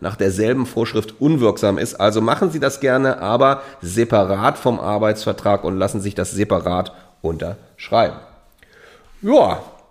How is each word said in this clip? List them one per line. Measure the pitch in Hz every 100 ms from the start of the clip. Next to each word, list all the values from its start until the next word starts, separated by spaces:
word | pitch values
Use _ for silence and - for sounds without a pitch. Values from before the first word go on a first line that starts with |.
nach | 82 110
derselben | 98 92 110 131 127
Vorschrift | - 117 110 104 -
unwirksam | 143 156 113 101 104 92
ist. | -
Also | - 101 107
machen | 110 120 185
Sie | 160
das | 139 -
gerne, | 135 127 135 -
aber | 95 120 135 139 - -
separat | 87 95 117 113 95 98 120 151
vom | 127 117
Arbeitsvertrag | 92 104 107 107 - 104 104 101
und | 82 95
lassen | 95 110
sich | 98
das | 101 92
separat | 95 104 95 87 90 - - - _
unterschreiben. | 82 78 85 98 - _ - 113 101 - - - _ _ _ _ - - _ -
Ja, | 202 277 104 - - - _